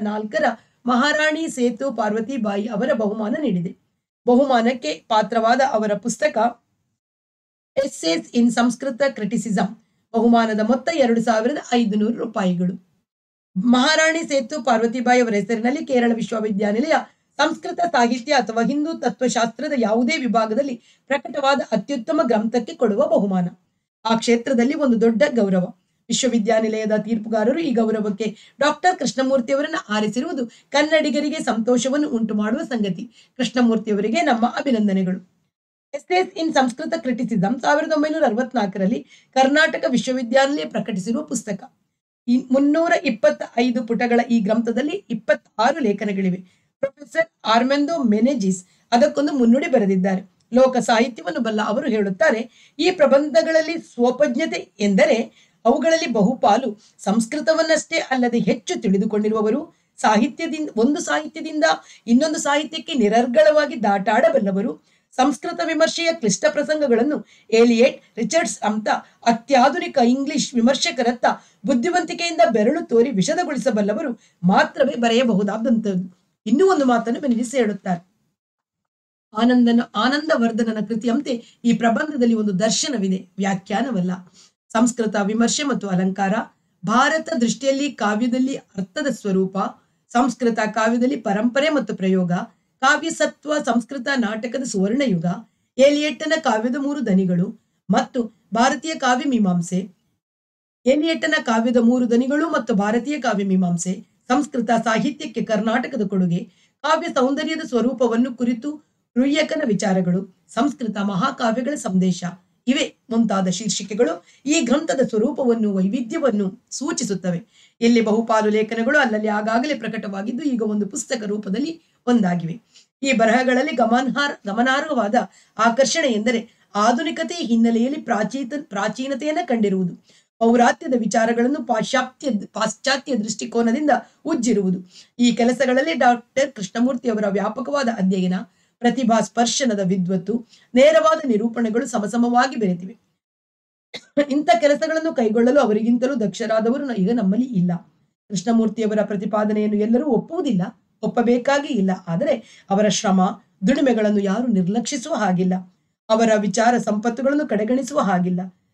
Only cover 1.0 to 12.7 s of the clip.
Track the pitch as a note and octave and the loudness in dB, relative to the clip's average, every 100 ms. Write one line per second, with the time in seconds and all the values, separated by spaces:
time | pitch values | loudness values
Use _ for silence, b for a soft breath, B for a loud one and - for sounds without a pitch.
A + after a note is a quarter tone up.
1 | D4 D4+ D#4 D#4 D#4+ - B3 A3+ C4+ A#3+ | 2 2 0 0 -4 0 0 0 -4 -2
2 | G#3+ G#3+ A3+ C4+ G#3 G3+ G#3+ G#3 C4 A#3 | -2 -2 -4 -4 -2 -2 -4 -2 0 0
3 | G#3+ G#3 G#3 D#4 C#4+ F3 F3 - _ _ | -2 -2 -4 -2 -2 -2 -4 -10 _ _
4 | _ _ A#3 B3 C#4 B3 A3+ C4 D4+ D4+ | _ _ 2 4 4 2 2 0 -4 -8
5 | - G#3+ G#3+ A#3 A3 C4 C4 A3 G#3+ G3+ | -2 0 0 0 2 2 2 0 -2 -4
6 | A#3+ A3+ D4+ A3+ A#3 - _ _ _ _ | -6 -4 -2 0 0 -2 _ _ _ _
7 | _ _ _ _ _ _ _ - C#4 - | _ _ _ _ _ _ _ -4 -4 -4
8 | E4 E4 - A#3+ A#3+ - A#3+ - C4+ A#3 | -2 -2 -2 2 2 4 0 0 -6 -2
9 | C#4 A3 G3+ A#3 A3 F#3+ G3 - _ _ | -2 -2 -4 -4 -2 -2 -2 -6 _ _
10 | _ A#3 A#3 A#3 A3+ G#3+ G#3+ B3+ - E4 | _ 2 4 4 4 0 0 0 0 0
11 | A#3+ A#3 - A3 A#3 D4+ - A#3+ A3+ G#3+ | 2 2 2 0 0 -2 -2 0 2 0
12 | G#3+ A#3+ - A3 F#3 F3 F3+ | -2 -2 -6 -2 0 0 -2